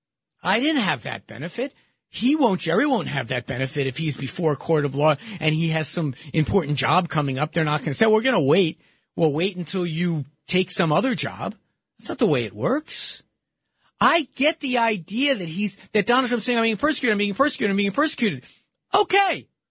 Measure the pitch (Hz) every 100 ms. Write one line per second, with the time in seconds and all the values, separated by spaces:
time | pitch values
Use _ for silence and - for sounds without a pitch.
0 | _ _ _ _ 170 220 294 302 190 135
1 | 139 - - 113 170 - 277 _ _ _
2 | _ - 240 311 247 190 165 185 294 233
3 | 135 139 120 127 - 127 135 147 135 131
4 | 160 135 135 - 160 139 - 156 143 135
5 | 156 143 220 196 156 156 165 160 151 180
6 | 151 - 147 156 151 190 147 139 123 170
7 | 180 156 139 131 156 170 151 151 147 135
8 | 220 220 262 214 135 202 165 - _ _
9 | _ 175 160 143 196 180 165 190 175 156
10 | 180 156 135 _ - 185 185 - 160 156
11 | 254 196 101 95 165 - _ _ _ -
12 | - - 202 131 107 101 147 294 - -
13 | - - _ _ _ _ _ _ _ -
14 | 233 330 254 - 294 330 269 240 226 208
15 | 156 220 285 233 165 175 208 - - 214
16 | 202 254 240 240 - 240 226 208 302 -
17 | 247 202 202 196 285 - 208 196 202 233
18 | 302 - 220 131 - - _ _ _ -
19 | 403 392 392 185 - _ _